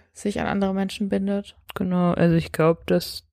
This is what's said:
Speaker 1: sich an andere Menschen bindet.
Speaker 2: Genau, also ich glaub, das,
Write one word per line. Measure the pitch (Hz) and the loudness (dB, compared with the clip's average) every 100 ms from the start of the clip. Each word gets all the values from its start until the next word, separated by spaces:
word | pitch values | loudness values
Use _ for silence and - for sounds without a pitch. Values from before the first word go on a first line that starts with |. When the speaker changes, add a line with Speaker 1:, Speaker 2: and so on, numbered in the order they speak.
| _ | _
Speaker 1:
sich | - 208 202 | -8 -6 -4
an | - | -2
andere | 196 190 | 0 0
Menschen | 190 196 - 202 | 0 -2 -4 -4
bindet. | 196 196 202 202 - _ | -2 -2 -4 -6 -18 _
Speaker 2:
Genau, | - 185 180 175 | -6 -2 2 2
also | - 170 | 4 4
ich | 165 160 | 4 0
glaub, | - 160 165 - | 0 2 2 0
das, | 180 - - _ | 0 0 -12 _